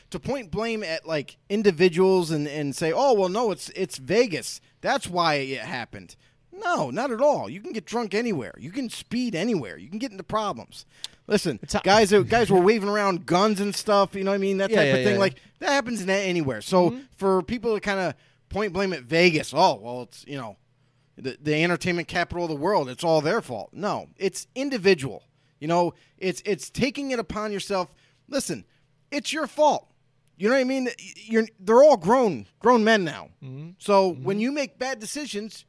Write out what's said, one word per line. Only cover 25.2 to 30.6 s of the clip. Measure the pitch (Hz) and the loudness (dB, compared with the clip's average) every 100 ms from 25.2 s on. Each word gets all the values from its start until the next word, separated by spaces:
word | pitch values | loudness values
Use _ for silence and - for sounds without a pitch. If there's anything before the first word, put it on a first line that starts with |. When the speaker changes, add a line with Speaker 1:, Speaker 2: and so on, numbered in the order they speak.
| _ _ _ _ | _ _ _ _
Speaker 1:
You | 151 | -2
know, | 170 175 - _ _ | 0 0 -4 _ _
it's, | 185 - 202 | -6 -6 -4
it's | 170 - | -6 -6
taking | - 254 285 277 | -2 -2 -2 -6
it | 247 | -6
upon | - 214 214 | -6 -8 -6
yourself. | 196 - 196 175 _ _ _ _ | -6 -4 -4 -4 _ _ _ _
Listen, | 269 - 131 - _ _ _ _ | -6 -4 -8 -10 _ _ _ _
it's | 285 - | -8 -6
your | 311 285 | -6 -6
fault. | - 302 175 - _ _ _ _ _ | 2 2 2 -6 _ _ _ _ _
You | 202 | 0
know | |
what | 269 | 2